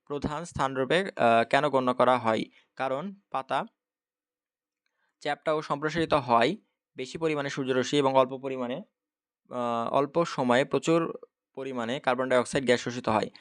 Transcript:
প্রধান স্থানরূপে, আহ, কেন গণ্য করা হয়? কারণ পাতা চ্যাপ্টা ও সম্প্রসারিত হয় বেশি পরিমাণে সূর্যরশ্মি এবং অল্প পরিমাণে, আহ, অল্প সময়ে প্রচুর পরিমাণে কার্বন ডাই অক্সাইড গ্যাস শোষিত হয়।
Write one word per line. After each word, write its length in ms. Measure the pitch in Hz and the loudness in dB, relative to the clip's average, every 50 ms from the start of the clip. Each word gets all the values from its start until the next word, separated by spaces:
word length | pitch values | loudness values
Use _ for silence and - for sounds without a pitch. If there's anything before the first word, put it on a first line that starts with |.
| _ | _
প্রধান 380 | - 147 143 - 147 151 151 175 | -10 -8 -6 -6 -6 -6 -6 -10
স্থানরূপে, 540 | - - - 143 135 135 131 131 123 - 175 | -8 -4 -2 -2 -2 0 -2 0 2 2 0
আহ, 460 | 196 190 - - - 117 117 113 117 - | 0 -2 -2 2 4 4 6 4 4 4
কেন 180 | - 139 147 147 | 2 2 2 2
গণ্য 260 | 131 131 127 127 123 | 0 0 0 0 2
করা 240 | - 127 123 127 123 | 2 4 4 4 2
হয়? 260 | 113 113 113 113 - - _ _ _ _ _ | 2 0 -2 -2 -2 -8 _ _ _ _ _
কারণ 380 | - 127 135 131 139 170 202 196 196 _ _ | -6 -6 -4 -4 -6 -8 -10 -14 -16 _ _
পাতা 360 | - 135 131 - 135 143 190 233 _ _ _ _ _ _ _ _ _ _ _ _ _ _ _ _ _ _ _ _ _ _ _ _ _ _ _ _ _ _ | -10 -10 -6 -4 -4 -6 -6 -6 _ _ _ _ _ _ _ _ _ _ _ _ _ _ _ _ _ _ _ _ _ _ _ _ _ _ _ _ _ _
চ্যাপ্টা 340 | - 151 147 - - 165 156 | -6 -6 -4 -4 -2 -2 -2
ও 80 | 156 | -2
সম্প্রসারিত 520 | 151 - 151 143 151 151 151 170 160 - 156 | -2 -4 -4 -2 -2 -4 -2 -2 0 2 0
হয় 420 | 147 123 127 117 117 117 143 202 - _ _ _ _ _ _ - | 0 2 4 4 4 4 4 2 -2 _ _ _ _ _ _ -12
বেশি 220 | 139 127 - - 165 | -12 -12 -10 -8 -4
পরিমাণে 320 | 165 160 156 143 139 139 | -2 -2 -2 -2 -4 -6
সূর্যরশ্মি 480 | - 147 135 127 127 127 120 - 147 147 | -4 -4 -2 0 0 0 0 2 2 2
এবং 180 | 139 135 135 | 2 4 4
অল্প 220 | 131 131 123 135 127 | 4 4 4 0 -8
পরিমাণে, 440 | 135 135 131 131 123 117 127 170 214 _ _ _ _ _ _ _ _ _ _ _ _ - | -8 -8 -8 -6 -6 -6 -8 -8 -10 _ _ _ _ _ _ _ _ _ _ _ _ -12
আহ, 380 | - 123 120 120 117 117 117 - | -8 -4 -2 -2 -2 -2 -2 0
অল্প 340 | - - 143 - - 165 170 | 0 0 0 0 0 -2 -2
সময়ে 400 | - - - 131 123 120 127 143 | -2 -2 -4 0 2 4 2 2
প্রচুর 540 | 139 - 139 - 165 165 165 165 - - - - _ _ _ _ _ - | 2 0 -2 2 2 2 2 2 -2 -8 -12 -14 _ _ _ _ _ -12
পরিমাণে 460 | 135 135 135 131 123 113 113 127 147 | -10 -10 -8 -6 -6 -4 -4 -4 -2
কার্বন 280 | - 131 123 123 131 131 | 0 0 0 0 0 2
ডাই 100 | 127 123 | 2 2
অক্সাইড 260 | 117 - - 143 135 | 2 2 -2 -2 2
গ্যাস 160 | 123 123 117 | 2 2 2
শোষিত 280 | - 127 120 123 - 113 | 0 -6 -6 -4 -2 0
হয়। 220 | 107 104 - - _ - | 0 0 0 -2 _ -16